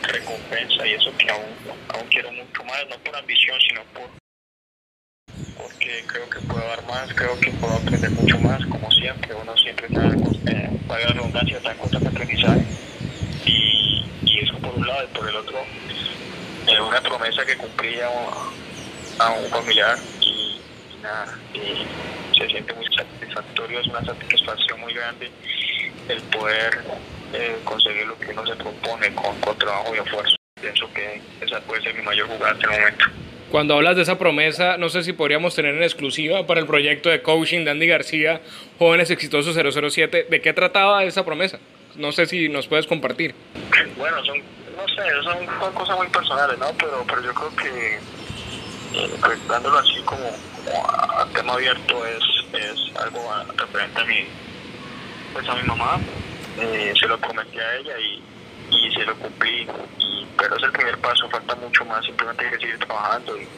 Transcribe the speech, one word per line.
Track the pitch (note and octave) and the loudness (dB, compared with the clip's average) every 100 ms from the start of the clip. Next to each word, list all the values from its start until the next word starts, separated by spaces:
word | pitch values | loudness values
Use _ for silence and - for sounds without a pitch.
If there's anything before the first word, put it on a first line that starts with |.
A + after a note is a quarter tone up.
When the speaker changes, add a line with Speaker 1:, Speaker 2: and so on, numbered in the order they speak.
| - | 0
Speaker 1:
recompensa | A#2 A2+ A2 - A2+ A#2+ B2 A#2 | -2 -4 -10 -6 -6 0 2 2
y | |
eso | G#2+ - - | 2 2 2
que | - | 0
aún, | G#2 G#2+ A2 - - - | 0 -4 -12 -14 -14 -8
aún | A2+ A2+ | -8 0
quiero | B2+ A#2+ | 0 0
mucho | B2 B2 - | -10 -14 -16
más, | B2 C3+ C#3 | -10 -8 -8
no | B2+ | -10
por | - C#3+ | -10 -10
ambición, | C3+ A#2 B2+ C3 B2 | 0 2 2 2 0
sino | A#2 A2 | 0 -8
por, | - - - _ _ _ _ _ _ _ _ _ _ _ - - - | -16 -16 -18 _ _ _ _ _ _ _ _ _ _ _ -12 -12 -12
porque | - - - A#2+ A2 | -14 -6 -6 -4 -8
creo | A#2 A#2+ | -8 -8
que | A#2 | -8
puedo | - B2 A2+ | -4 -4 -4
dar | A2+ A#2 | -6 -6
más, | B2 C3 | -6 -4
creo | B2+ B2 B2 | -2 -2 0
que | B2 | -2
puedo | A#2 A#2 | 0 0
aprender | A2+ - - - | 0 2 2 2
mucho | - - - | 4 4 6
más, | B2+ C3 C3+ | 4 2 -2
como | A#2 A2+ | -4 2
siempre, | A2 B2 B2+ - | 2 2 -6 -8
uno | A2 A2 A2+ | -8 -4 2
siempre | A#2 A2+ A#2 | 2 2 -2
está, | - A2 - - - - | 4 4 4 2 2 2
eh, | - - - - | 0 0 -4 -2
valga | A2+ A#2 | 0 2
la | |
redundancia, | A#2+ A#2 A#2+ B2 A#2+ | 0 0 0 0 -2
está | A#2 | -6
en | A2+ | -4
constante | - - - | -2 2 2
aprendizaje | - - - A#2 - - - - - - - - - | 0 -2 2 6 6 4 -4 -10 -8 -8 -6 -6 0
y, | - A2+ G#2+ G#2+ G#2+ - - - | 2 4 4 4 4 0 -2 0
y | - - | 4 4
eso | G#3 - | 2 -2
por | - | -4
un | A#2+ B2+ | -2 0
lado, | C3+ | -2
y | B2+ - | -4 -4
por | G#2+ | -4
el | G#2+ | -4
otro, | G#2+ C3 C3 C3 - - - - - - - - - | -4 -6 -8 -10 -8 -6 -6 -6 -10 -10 -10 -2 2
eh, | G#2 | 4
una | A2 A#2+ | 4 0
promesa | - B2 A2+ A#2 | 0 0 0 0
que | C3 C3 | 0 0
cumplí | A2+ - A#2 A#2 | -2 -4 -4 -2
a, | A#2+ A#2+ A#2 - - - - - - - - - | -2 -2 -4 -4 -6 -8 -12 -12 -12 -12 -12 2
a | A2+ | 4
un | A2+ A#2 | 4 0
familiar | A#2 A#2 A2 G#2+ A#2+ - - | -2 2 4 6 4 -2 2
y, | - - - - - - - | 2 2 -4 -6 -12 -18 -18
y | - | -14
nada, | G#2+ G#2+ G#2 A2+ - | -8 -6 -6 -10 -10
y | G2+ G#2 - - - - - - - | -8 -6 -6 -6 -8 -8 -8 4 4
se | - | 4
siente | - - | -2 -2
muy | - - | -6 0
satisfactorio, | - - - - - - - A2+ A#2+ | 0 -2 -10 -10 -8 -6 -6 -4 -4
es | A#2 | -2
una | A#2+ | -2
satisfacción | A#2+ A#2 - - - A2 - A2+ | -4 -6 0 0 2 0 -2 -2
muy | A#2 | -8
grande | A#2+ A#2 A#2+ B2 - - - - - - - - | -6 -6 -8 -12 -12 -6 -2 -2 -2 -4 -8 -6
el | A2+ | -6
poder | A#2 A2 G#2+ A2 A2+ A2+ - - - - - | -2 0 2 4 4 0 -2 -8 -10 -14 -8
eh, | A#2 A#2+ A2+ | -4 -2 -2
conseguir | A2 A2 G#2+ G#2 G#2+ | -4 2 4 4 -4
lo | A2+ | -6
que | G#2+ | -8
uno | G#2 A2 | -6 -6
se | A2+ | -6
propone | G#2+ G#2+ A2 A2+ G#2 | -8 -6 -6 -2 -2
con, | G2+ G2 G#2 | 0 -4 -2
con | - G#2+ | -2 0
trabajo | G#2 G2+ A2 | 0 0 -2
y | A2 | -2
esfuerzo. | G2 G#2 G#2 - _ - | -2 -2 2 0 _ -10
Pienso | G#2+ G#2+ A2+ | -4 -4 -4
que | - G#2 G#2 - - | -6 -6 -8 -14 -8
esa | - A2 | -4 -4
puede | - A2+ | -4 -4
ser | A2+ | -4
mi | A2+ | -4
mayor | G#2+ G#2 G#2+ | -2 0 0
jugada | A2 A2 | 0 0
hasta | G#2+ A2 | 2 2
el | G#2+ | 4
momento. | G#2+ - - - - - - | 4 4 2 2 -14 -14 0
Speaker 2:
Cuando | D3+ D3 | 2 6
hablas | D3 D#3+ F3+ | 6 8 6
de | |
esa | E3+ F#3 | 4 4
promesa, | F3+ D3 D#3 D3+ F3+ F3 | 4 6 4 6 4 4
no | E3+ | 0
sé | F3 | 0
si | E3+ | -2
podríamos | E3+ D3 D3 E3+ | 0 2 4 2
tener | E3 D3 | 2 0
en | C#3+ | 4
exclusiva | E3+ - C#3 B2+ D#3 F#3+ F3 | 2 2 -2 -2 0 0 4
para | E3 | 2
el | D3+ | 4
proyecto | D3+ C#3+ D3 E3+ | 4 4 4 4
de | D#3+ | 4
coaching | - D#3+ D#3+ E3+ | 6 4 4 2
de | D#3 | 0
Andy | C#3+ E3+ | 4 6
García, | D#3 C3+ D#3 D3+ E3 - - - - | 4 4 2 2 2 -4 -18 -18 4
Jóvenes | E3+ E3 E3+ | 8 8 6
Exitosos | F3 D3+ D3 D3 | 2 2 2 2
cero | D#3+ C#3+ | 4 4
cero | C3+ D3 | 4 2
siete, | D3 D#3 E3+ D#3+ | 2 4 4 4
¿de | D#3 | 4
qué | D#3+ | 4
trataba | D#3 F3+ G3+ G3 G3+ | 4 4 6 6 6
esa | F#3+ F3+ | 4 2
promesa? | F3+ D3+ F#3+ - - - - - | 0 0 -2 -2 -18 -20 -20 -6
No | D3 | -2
sé | D3 E3 | 2 2
si | F3+ D#3 | 4 2
nos | C#3+ B2+ | 0 2
puedes | D#3 D#3 | 2 4
compartir. | E3 C3 A#2+ E3 - - - - - - - | 0 0 0 -2 -4 -16 -12 2 2 2 -2
Speaker 1:
Bueno, | D3 D#3+ | -2 0
son, | C#3+ C#3+ | -2 -4
no | - - - - G3 | -8 -18 -16 -6 -4
sé, | - F#3+ C#3+ | -2 0 0
son, | D#3 F3 F3+ - | 0 -2 -4 -2
son | F#3+ | -2
cosas | F3+ F#3 F#3 | -2 -2 0
muy | F3+ | 2
personales, | F3 E3+ C#3 C#3+ A#2+ | 2 2 2 2 2
¿no? | C3+ E3+ | -2 0
Pero, | D#3+ C3+ A#2 | -2 -2 -2
pero | B2 | -2
yo | B2 | -2
creo | B2 D3+ - | -4 -4 -4
que, | C#3+ B2+ A2+ G#2+ - - - - - - - - - - | -4 -4 -4 -4 -8 -12 -10 -10 -10 -10 -10 -12 -6 -4
eh, | G1+ - | -4 0
pues, | - A2+ - | 2 0 0
dándolo | A#2 C3 C#3+ | 0 4 4
así | - - | 4 2
como, | - C#3 B2 A2 - - | -4 -4 -6 -8 -12 -10
como | - - - | -4 -2 0
a, | - - - | 2 2 2
a | - | 0
tema | - B2+ | 0 0
abierto | B2 C3 B2+ A#2 B2 A2+ | 0 2 0 -2 -4 -4
es, | A2+ A2+ - - A2 | 0 2 0 0 -4
es | G#2 G#2 - - | -4 -4 -6 -4
algo | A2+ A#2 A#2 | -6 -6 -4
a, | G#2+ G2+ - | -4 -4 -4
referente | A2+ G2+ G2 - | -2 -2 -2 -2
a | |
mi, | - G#2+ F2 - - - - - - - - - - | 0 0 -2 -10 -14 -14 -14 -14 -12 -12 -12 -14 -10
pues, | C3+ B2+ | -8 -4
a | |
mi | B2 | -2
mamá. | B2 A2+ A#2+ E3+ - - - - - - | -2 0 0 0 -2 -6 -10 -12 -12 -6
Eh, | A2+ A2 G#2 G#2 | -2 0 2 2
se | A2 | 2
lo | A2+ | 0
prometí | A2+ A2 A2 A#2 | -2 -4 -6 -6
a | A2+ B2 | -4 -4
ella | C#3 A#2+ | -6 -6
y, | G#2+ G2+ - - - - - | -6 -8 -14 -18 -18 -16 0
y | - A2 | 2 2
se | A2 | 0
lo | G#2+ A2 | -2 -2
cumplí. | - - A#2 A#2+ A2+ - - - | -8 -2 -2 0 -4 -8 -10 -4
Y, | - - - - | -2 -2 -4 0
pero | G#2 - | 2 2
es | |
el | C3+ | 0
primer | C3 B2 A#2 | 0 0 0
paso, | B2 B2 A#2+ | 2 2 0
falta | A#2 A2 | -4 -4
mucho | A#2+ B2 A#2 | -6 0 0
más, | A#2 A2 | 2 -4
simplemente | A2+ A2+ A#2 A#2 | -2 -4 -4 -4
hay | B2 | -4
que | A#2 | -4
seguir | A#2 A2 | -4 -6
trabajando | - A2 G#2 A#2 A#2+ G#2+ | -4 -2 0 -2 -4 -10
y | - | -10